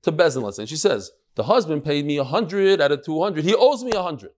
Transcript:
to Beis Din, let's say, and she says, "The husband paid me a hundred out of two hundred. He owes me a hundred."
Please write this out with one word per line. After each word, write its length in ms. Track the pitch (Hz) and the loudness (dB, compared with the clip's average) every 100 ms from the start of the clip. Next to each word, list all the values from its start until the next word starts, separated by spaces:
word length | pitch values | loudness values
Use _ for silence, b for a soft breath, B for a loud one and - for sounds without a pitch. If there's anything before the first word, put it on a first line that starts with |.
to 100 | - | -2
Beis 220 | 156 170 | 2 2
Din, 80 | 131 | 2
let's 140 | 101 98 | -6 -8
say, 80 | |
and 60 | 110 | -8
she 80 | 156 | -2
says, 340 | 202 117 95 _ _ - | 0 0 -4 _ _ -6
"The 80 | |
husband 420 | 120 247 160 151 147 | 2 2 2 -4 -2
paid 180 | 147 | -2
me 140 | 143 143 | -2 -2
a 60 | |
hundred 580 | 127 170 156 196 196 190 | -2 -2 -2 2 2 4
out 100 | 143 | 2
of 140 | 143 - | 0 -4
two 160 | 156 | -2
hundred. 220 | 196 156 | -2 0
He 100 | 156 | 0
owes 300 | 220 262 262 | 4 4 2
me 80 | 247 | -4
a 100 | 214 | -4
hundred." 300 | 180 135 98 | -4 -8 -14